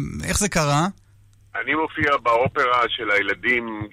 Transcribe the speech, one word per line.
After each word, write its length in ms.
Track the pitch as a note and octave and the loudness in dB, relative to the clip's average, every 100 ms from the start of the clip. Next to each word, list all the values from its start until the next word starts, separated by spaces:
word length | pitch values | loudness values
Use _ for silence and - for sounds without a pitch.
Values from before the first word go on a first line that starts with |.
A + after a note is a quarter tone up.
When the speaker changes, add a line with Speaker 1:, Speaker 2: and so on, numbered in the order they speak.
| C#3+ - D3 | -4 -8 -4
Speaker 1:
איך 100 | F3+ | -2
זה 100 | G3+ | 0
קרה? 380 | F3 D3 C#3+ F#3 - _ - _ _ _ A2 | 0 2 2 0 -4 _ -20 _ _ _ -8
Speaker 2:
אני 120 | B2 | -4
מופיע 420 | D3+ D#3 D#3 D3 C#3 | -2 -2 -2 0 2
באופרה 600 | A#2+ A#2 C3 D3+ B2+ B2 A2+ | 4 4 2 2 2 2 0
של 220 | - G#2 | -2 0
הילדים 760 | G2+ G2+ F#2 A2+ A#2+ A#2 G#2+ G#2 | 0 0 -2 0 0 -2 -8 -8